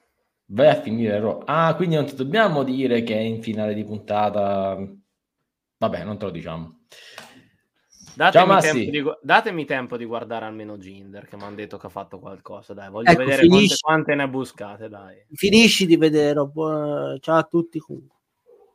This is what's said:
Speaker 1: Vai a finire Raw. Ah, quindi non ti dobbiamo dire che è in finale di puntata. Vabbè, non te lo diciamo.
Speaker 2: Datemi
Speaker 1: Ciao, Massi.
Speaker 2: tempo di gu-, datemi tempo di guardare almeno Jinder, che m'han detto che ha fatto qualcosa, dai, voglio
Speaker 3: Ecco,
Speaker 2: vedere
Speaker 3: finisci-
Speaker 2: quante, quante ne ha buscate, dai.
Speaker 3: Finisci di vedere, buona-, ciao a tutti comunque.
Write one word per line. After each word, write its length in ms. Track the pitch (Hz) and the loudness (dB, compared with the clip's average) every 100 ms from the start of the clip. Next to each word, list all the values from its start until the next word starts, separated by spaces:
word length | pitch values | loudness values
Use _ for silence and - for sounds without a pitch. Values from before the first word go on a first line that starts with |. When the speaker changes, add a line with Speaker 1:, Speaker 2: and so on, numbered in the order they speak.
| _ _ _ _ - | _ _ _ _ -6
Speaker 1:
Vai 200 | 101 147 | 4 4
a 140 | 139 | 4
finire 380 | - 113 113 104 | 0 -2 0 0
Raw. 220 | 110 - - | -2 -4 -2
Ah, 300 | 151 165 160 | 0 2 0
quindi 200 | 180 156 | 0 0
non 100 | 135 | -2
ti 100 | 131 | -6
dobbiamo 480 | 131 208 208 151 | -2 0 0 0
dire 400 | 127 131 131 117 | -2 -2 0 0
che 120 | 113 107 | 0 -2
è 40 | |
in 200 | 113 113 | -4 -6
finale 320 | 113 107 107 | -6 -4 -4
di 120 | 107 104 | -4 -8
puntata. 920 | 107 - 104 104 104 101 98 98 95 98 - _ _ _ _ _ _ _ - | -10 -4 -2 0 0 -2 -2 -4 -6 -10 -16 _ _ _ _ _ _ _ -6
Vabbè, 260 | 110 90 | -4 -4
non 140 | 92 101 | -10 -8
te 80 | 98 | -8
lo 60 | |
diciamo. 480 | 82 82 82 82 - _ - - - - - _ _ _ _ _ _ - | -8 -10 -10 -12 -18 _ -20 -20 -20 -20 -20 _ _ _ _ _ _ -14
Speaker 2:
Datemi 180 | - 170 | 0 6
Speaker 1:
Ciao, 120 | 170 185 | 8 8
Massi. 140 | 190 156 | 6 4
Speaker 2:
tempo 180 | 135 104 | 2 -2
di 100 | 147 | -2
gu-, 180 | 143 - | -4 -4
datemi 420 | 139 190 226 170 | 2 2 2 -4
tempo 320 | 139 139 123 120 | -4 -4 -6 -8
di 80 | |
guardare 400 | 117 113 110 113 | -8 -10 -8 -10
almeno 340 | 110 110 107 104 | -10 -12 -14 -16
Jinder, 480 | 92 98 98 101 - | -18 -20 -20 -20 -20
che 120 | 104 | -18
m'han 180 | 101 104 | -14 -12
detto 220 | 104 101 | -14 -14
che 80 | 101 | -14
ha 40 | |
fatto 300 | 98 95 92 | -14 -14 -16
qualcosa, 540 | 98 95 - 101 - | -18 -20 -18 -18 -18
dai, 160 | 101 98 | -18 -14
voglio 200 | 101 120 | -2 2
Speaker 3:
Ecco, 100 | 165 | 2
Speaker 2:
vedere 240 | 131 135 | 2 4
Speaker 3:
finisci- 360 | 170 190 202 - | 6 6 4 2
Speaker 2:
quante, 240 | 151 156 151 | 0 0 0
quante 40 | 143 | -2
ne 80 | |
ha 40 | 139 | -2
buscate, 640 | 131 127 - 104 104 110 | -6 -8 -12 -16 -16 -18
dai. 360 | 101 98 95 _ | -18 -20 -20 _
Speaker 3:
Finisci 540 | 147 196 214 226 - 185 | -4 4 6 6 4 4
di 100 | 160 | 6
vedere, 500 | 160 151 147 147 143 | 6 4 2 2 -2
buona-, 720 | 151 156 156 147 147 139 139 | -4 -4 -2 -4 -4 -6 -6
ciao 180 | - 160 | 0 2
a 60 | |
tutti 360 | 160 170 165 160 | 2 -2 -2 -6
comunque. 380 | - 135 135 _ _ _ _ _ _ | -12 -16 -18 _ _ _ _ _ _